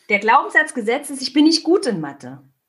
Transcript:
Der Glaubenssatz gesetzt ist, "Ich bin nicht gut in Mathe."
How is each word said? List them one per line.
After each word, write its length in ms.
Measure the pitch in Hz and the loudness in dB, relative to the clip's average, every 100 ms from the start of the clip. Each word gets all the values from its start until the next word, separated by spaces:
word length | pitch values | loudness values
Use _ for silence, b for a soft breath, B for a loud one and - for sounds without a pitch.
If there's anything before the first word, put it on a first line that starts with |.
| - | -4
Der 100 | 202 | -2
Glaubenssatz 540 | 214 269 370 330 311 | 2 2 2 0 0
gesetzt 380 | 254 214 262 - | -2 -2 -4 -4
ist, 100 | 269 | -10
"Ich 120 | 262 | -4
bin 120 | 302 302 | 4 4
nicht 180 | 320 | 4
gut 220 | - 370 254 | 2 0 0
in 140 | 185 | -4
Mathe." 420 | 143 139 123 135 _ _ | -6 -12 -16 -18 _ _